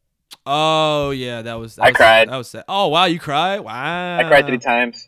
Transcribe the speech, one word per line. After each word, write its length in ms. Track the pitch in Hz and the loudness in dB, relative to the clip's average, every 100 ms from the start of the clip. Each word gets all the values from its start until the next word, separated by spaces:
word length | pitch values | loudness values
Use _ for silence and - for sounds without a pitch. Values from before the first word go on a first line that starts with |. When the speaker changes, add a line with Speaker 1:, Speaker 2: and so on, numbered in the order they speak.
| _ _ _ - - | _ _ _ -18 -6
Speaker 1:
Oh 680 | 143 156 160 156 151 139 | 0 2 2 2 0 -2
yeah, 300 | 135 123 117 | -4 -8 -8
that 120 | 113 117 | -10 -10
was. 200 | 113 - | -12 0
That 60 | |
Speaker 2:
I 60 | - | 2
Speaker 1:
was, 40 | - | 4
Speaker 2:
cried. 320 | 117 113 113 | 6 6 4
Speaker 1:
That 60 | 131 | 0
was 120 | 117 | -10
sad. 160 | 117 - | -16 -8
Oh 200 | 185 190 | -2 0
wow, 160 | 156 185 | 2 0
you 140 | 170 | 0
cried? 420 | 151 143 180 202 | -4 -2 -2 -4
Wow. 560 | 113 113 139 175 180 175 | -8 -8 -8 -6 -6 -4
Speaker 2:
I 40 | 160 | 2
cried 200 | 147 127 | 2 2
three 120 | 127 | -4
times. 500 | 131 120 120 - | -2 -2 -2 -6